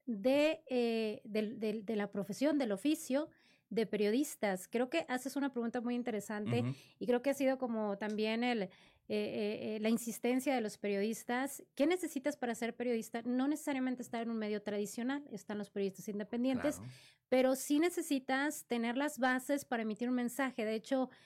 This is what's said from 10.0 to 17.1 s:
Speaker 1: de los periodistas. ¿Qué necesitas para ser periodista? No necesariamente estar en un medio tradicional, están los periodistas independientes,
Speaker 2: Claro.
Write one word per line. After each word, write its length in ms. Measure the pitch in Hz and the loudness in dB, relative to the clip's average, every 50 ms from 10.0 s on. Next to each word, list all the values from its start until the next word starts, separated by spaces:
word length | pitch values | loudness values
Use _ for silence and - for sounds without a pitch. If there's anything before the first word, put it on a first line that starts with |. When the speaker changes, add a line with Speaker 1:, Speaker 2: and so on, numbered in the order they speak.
| - 233 208 - - 240 247 262 254 294 262 | 0 -4 -4 -2 0 2 2 2 2 2 2
Speaker 1:
de 60 | 247 | 2
los 160 | 220 208 - - | 0 -2 -4 -4
periodistas. 840 | - 202 202 196 202 220 220 - - - 240 247 269 262 - - - _ _ | -2 0 2 2 2 0 0 -2 -4 -2 -2 0 -2 -2 -6 -10 -16 _ _
¿Qué 100 | - 277 | 2 4
necesitas 500 | 311 359 359 349 294 - 269 - 294 294 | 4 4 2 0 -2 -4 -2 -2 -2 -2
para 200 | - 262 240 226 | -2 -2 -4 -2
ser 200 | - 233 220 - | -2 -2 -2 -2
periodista? 460 | - 240 247 233 226 220 - - 233 226 | -2 0 0 0 0 -2 -4 -6 -6 -2
No 240 | 247 247 254 262 | -2 0 2 2
necesariamente 540 | 285 311 294 - 302 277 262 254 254 254 247 | 2 0 0 0 -2 -2 0 0 -2 -2 -4
estar 220 | 240 - - 226 233 | -6 -6 -6 -4 -2
en 80 | 233 | -2
un 60 | 226 220 | -2 -2
medio 220 | 214 208 214 214 208 | -2 -2 -2 -2 -2
tradicional, 600 | 214 202 208 208 202 - 240 233 254 277 285 294 277 | -2 -2 -2 -2 -2 -4 -4 -2 -2 -2 -4 -4 -8
están 280 | - 196 - - 214 208 | -10 -10 -8 -6 -6 -6
los 100 | 202 - | -6 -4
periodistas 380 | - 202 196 190 190 - - | -2 -2 -2 -2 -2 -4 -8
independientes, 720 | 220 196 208 214 - 240 240 240 262 269 247 269 302 - | -6 -6 -6 -6 -4 -2 0 0 0 2 2 0 -2 -2
Speaker 2:
Claro. 140 | - 104 127 - - - - | -4 -6 -12 -14 -16 -20 -20